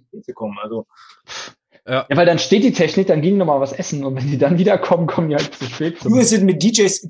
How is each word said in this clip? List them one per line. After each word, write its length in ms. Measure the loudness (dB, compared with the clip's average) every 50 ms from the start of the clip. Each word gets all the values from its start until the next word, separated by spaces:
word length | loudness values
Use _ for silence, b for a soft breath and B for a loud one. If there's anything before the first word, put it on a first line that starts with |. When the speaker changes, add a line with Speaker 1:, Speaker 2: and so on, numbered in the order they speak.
| _ _
Speaker 1:
spät 180 | -20 -18 -16
zu 80 | -16 -12
kommen, 240 | -10 -10 -10 -10 -10
also. 240 | -10 -10 -8 -10 -10 B B B B B B B B B B B B B B _ _ _ _ _ _ -6
Speaker 2:
Ja. 180 | -4 -4 -2 0
Speaker 3:
Ja, 80 | 2 4
weil 80 | 4 4
dann 100 | 4 2
steht 260 | 2 2 2 4 4
die 100 | 2 2
Technik, 340 | 2 0 0 2 0 2 2
dann 140 | 2 2
gehen 120 | 2 2 2
die 60 | 2
noch 80 | 2 2
mal 120 | 0 0
was 140 | 0 -4 -4
essen 300 | -8 -8 -8 -6 -6 -6
und 100 | -6 -6
wenn 140 | -4 -4 -4
die 80 | 0 0
dann 220 | 2 2 2 2
wiederkommen, 480 | 2 2 2 0 0 0 0 0 0 -2
kommen 220 | -2 -2 -2 -2
die 60 | -2
halt 180 | -2 -4 -6 -8
zu 100 | -10 -10
spät 340 | -10 -8 -6 -6 -6 -6 -4
zum 120 | -2 0
Speaker 1:
Junge, 100 | 2 2 4
es 60 | 2
sind 140 | 2 2 2
mit 160 | 2 2 2
D 80 | 2 2
Js, 380 | 2 4 2 2 0 -4 -8 -8